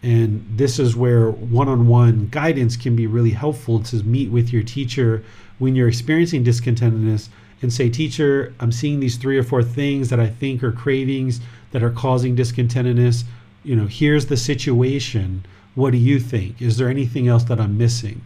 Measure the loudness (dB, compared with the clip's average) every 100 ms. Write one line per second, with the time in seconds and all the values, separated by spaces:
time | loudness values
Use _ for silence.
0 | 2 2 2 -2 -6 -2 0 2 0 2
1 | 2 4 2 0 -2 0 2 4 4 6
2 | 6 4 0 -2 0 0 0 -2 -2 0
3 | 0 0 0 0 -2 -4 -2 -2 -2 -4
4 | 0 0 0 0 0 0 -2 -6 -6 -2
5 | 0 0 -6 -20 -20 -4 0 2 2 0
6 | -2 0 0 2 0 0 0 0 0 0
7 | 0 -2 -6 -20 -20 -8 -6 -2 -2 0
8 | -4 0 2 2 -2 -4 -4 -2 -2 -2
9 | -2 -2 -2 0 0 0 0 -2 -2 -2
10 | 0 0 0 -2 -6 -2 -4 -4 -2 0
11 | 0 -2 -2 -4 -8 -20 -8 -2 -2 -2
12 | 0 0 0 0 0 0 0 0 0 2
13 | 4 2 -2 -14 -20 _ -2 -2 -2 0
14 | 2 2 2 -2 -2 -4 0 0 2 0
15 | -4 -4 -4 -6 -10 -20 -14 -2 0 2
16 | 4 2 0 -4 -4 -6 -2 0 0 0
17 | -2 0 2 2 2 0 0 0 0 0
18 | -6 -12